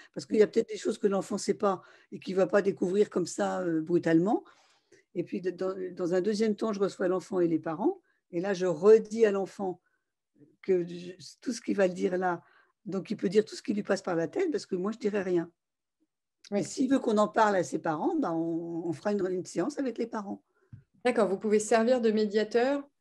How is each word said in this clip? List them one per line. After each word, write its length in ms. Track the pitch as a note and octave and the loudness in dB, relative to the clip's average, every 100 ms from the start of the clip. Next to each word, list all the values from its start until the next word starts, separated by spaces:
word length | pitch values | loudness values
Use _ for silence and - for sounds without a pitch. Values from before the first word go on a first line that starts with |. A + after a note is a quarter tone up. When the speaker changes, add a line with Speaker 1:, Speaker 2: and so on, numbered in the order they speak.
| - | -16
Speaker 1:
parce 120 | - - | -14 0
qu'il 100 | A3 | 4
y 60 | |
a 40 | G#3 | 4
peut-être 220 | A3+ A3+ | 2 -2
des 80 | F#3+ | -4
choses 200 | - G#3+ | -4 0
que 80 | G#3 | 0
l'enfant 300 | F#3+ - G3+ | 0 -2 -4
sait 140 | - - | -4 -2
pas 260 | G3+ F3+ - - - | 0 -2 -8 -20 -18
et 80 | F#3+ | -14
qu'il 160 | F#3 F#3 | -4 0
va 100 | F3+ | 2
pas 140 | G3+ | 2
découvrir 460 | G3 - F#3 G3 G#3 | 0 -2 0 2 0
comme 160 | G3 D#3+ | 0 -4
ça, 340 | - G3 F#3+ | -2 -2 -2
euh, 200 | F3 D#3+ | -2 -2
brutalement. 600 | D#3+ E3+ E3 E3 F#3 F4 - _ _ _ _ - _ F#3+ | 0 0 4 4 4 0 -4 _ _ _ _ -20 _ -10
Et 80 | |
puis, 180 | D#3+ G3+ | -8 -6
de, 80 | F3+ | -6
dans, 240 | F3 F#3 F#3+ F#3 | -6 -6 -6 -10
dans 200 | F3+ E3+ | -6 -2
un 80 | F#3 | 0
deuxième 340 | F#3+ G#3 A3 G3+ | 0 0 0 0
temps, 160 | A3+ | -2
je 80 | G3 | -2
reçois 280 | F#3+ - F#3 | -2 -2 -2
l'enfant 320 | F#3 - F#3 | -2 -2 0
et 80 | E3+ | 2
les 100 | D#3 | 0
parents, 420 | E3 D#3+ C#4 G4 _ _ _ | -4 -2 -2 -2 _ _ _
et 120 | E3+ | -4
là, 120 | G3 | -4
je 140 | F3+ F#3 | -2 -2
redis 580 | D3+ G3 A3 G3+ A3 G#3+ | 4 8 8 6 2 4
à 60 | |
l'enfant 500 | G3 F3+ - F#3+ F3 _ _ _ _ _ _ D3 _ | 2 -4 -6 -8 -8 _ _ _ _ _ _ -20 _
que 240 | - F3+ F3 | 0 0 0
je, 260 | F3 F3+ - C#3 - | -8 -14 -16 -18 -12
tout 120 | - | -8
ce 80 | A3+ | -6
qu'il 140 | - G3+ | -4 0
va 120 | F#3 | 0
le 60 | |
dire 240 | F3+ G3 F3+ | 0 -2 0
là, 240 | F#3 E3+ - _ _ _ G3 | -2 -2 -8 _ _ _ -8
donc 240 | F#3 - | -6 -6
il 60 | G#3+ | -4
peut 120 | G3+ | 0
dire 160 | G#3 G#3 | 2 0
tout 100 | - | -2
ce 60 | |
qui 120 | - | -6
lui 100 | G#3 | -4
passe 180 | - F#3+ | -2 -2
par 140 | - E3 | -2 -2
la 120 | E3 | -2
tête, 240 | - F#4+ | -2 -2
parce 140 | G#3+ - | -2 -4
que 100 | F3+ | -4
moi, 160 | G3 | -4
je 60 | A#3 | -4
dirai 240 | G#3 G3+ | -4 -2
rien. 280 | F#3 F3 E3+ _ _ _ _ _ _ _ _ _ - | 0 -2 -2 _ _ _ _ _ _ _ _ _ -6
Speaker 2:
Oui. 80 | G3+ | -4
Speaker 1:
Et 40 | |
s'il 260 | C#3+ - C4 | -4 -2 2
veut 100 | C4 | 2
qu'on 180 | - G#3 | 4 2
en 100 | G#3 | 4
parle 280 | A#3 G#3 F#3+ | 4 4 4
à 80 | |
ses 160 | D3+ E3+ | 0 -2
parents, 360 | E3+ D#3 C#4 E4 | -2 -2 -2 0
ben, 160 | G3 | 0
on, 520 | E3 E3 E3 E3+ E3+ F3 | -2 -2 -4 -6 -6 -6
on 60 | |
fera 200 | C#3+ G#3 | -4 -2
une, 120 | G#3 F#3 | 0 0
une 140 | F#3 - | -4 -4
séance 340 | F3 G#3 - | -4 -4 -4
avec 180 | C4 A#3 | -6 -4
les 100 | A#3 | -6
parents. 360 | A3+ G3+ G3+ _ _ _ - _ _ B3 | -6 -8 -12 _ _ _ -20 _ _ 0
Speaker 2:
D'accord, 240 | A#3+ F#3+ | 2 2
vous 80 | G3 | 0
pouvez 220 | A3 G#3+ | 2 2
servir 420 | G#3 A#3 A3+ B3+ | 4 4 4 4
de 100 | A3+ | 2
médiateur 720 | G#3+ G#3+ G#3+ G#3+ A#3+ B3+ C#4+ C#4+ _ | 2 2 0 0 2 2 0 -6 _